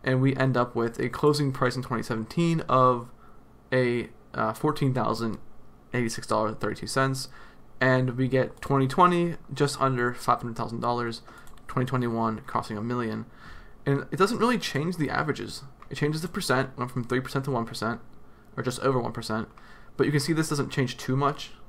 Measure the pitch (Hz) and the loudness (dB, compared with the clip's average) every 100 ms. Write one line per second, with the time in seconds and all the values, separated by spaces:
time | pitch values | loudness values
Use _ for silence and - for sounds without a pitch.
0 | 131 131 135 135 131 123 120 117 113 117 | 2 4 4 4 2 4 2 0 -2 0
1 | 127 - 147 147 139 131 127 127 123 117 | -4 4 4 6 0 2 0 0 -4 -4
2 | - 113 110 - 170 165 - 131 127 120 | -2 -4 -2 0 2 2 2 4 6 4
3 | 120 - - - - - - 127 123 120 | -4 -18 -20 -20 -20 -20 0 2 2 0
4 | - - - - 110 110 151 147 139 131 | -4 -12 -8 -2 -2 0 0 2 2 2
5 | 110 110 113 - - - - - - 127 | 0 0 -2 -4 -10 -12 -16 -20 -4 -2
6 | 113 - - 107 107 - 107 - 107 135 | 0 -4 0 0 0 -2 -4 -4 -2 2
7 | 135 135 - - - - - - 131 127 | 2 0 -6 -14 -18 -20 -20 0 4 4
8 | 127 120 131 131 - - - 139 131 180 | 2 0 2 2 2 -4 0 2 4 6
9 | 180 175 170 170 - 131 143 - 135 127 | 6 6 0 -4 -10 0 0 2 0 2
10 | 120 120 - 120 117 113 113 117 120 120 | 0 0 0 0 0 -6 -6 -2 -2 0
11 | 117 113 - - - - - - 127 127 | -2 -6 -14 -18 -16 -16 -4 -2 0 2
12 | 120 117 113 110 - 117 - 104 113 123 | 0 2 0 -2 -4 -4 -4 -6 -2 -2
13 | 113 110 113 - - - - - - 139 | -2 -4 -8 -14 -16 -16 -16 -6 0 0
14 | - 151 196 233 226 240 - 175 160 170 | -2 2 2 4 2 2 0 -2 -2 -2
15 | 156 - 151 135 101 - - - - 135 | -2 0 -2 -2 -6 -10 -14 -18 -12 -2
16 | 151 156 170 202 - 131 131 - 123 131 | 0 0 -4 -6 0 2 0 -4 -4 -4
17 | 113 127 131 139 135 123 117 - 110 117 | -2 -2 0 -4 -2 -2 -4 -4 -4 -4
18 | - - - - - - 127 123 135 127 | -10 -18 -20 -20 -12 -6 -4 0 2 2
19 | 117 113 113 110 104 - - - - - | -2 -6 -4 -4 -4 -12 -20 -20 -14 0
20 | 139 147 135 160 156 147 127 - 170 - | 2 2 2 0 2 0 0 0 -2 -2
21 | - 131 139 147 - - | -2 2 0 -2 -10 -14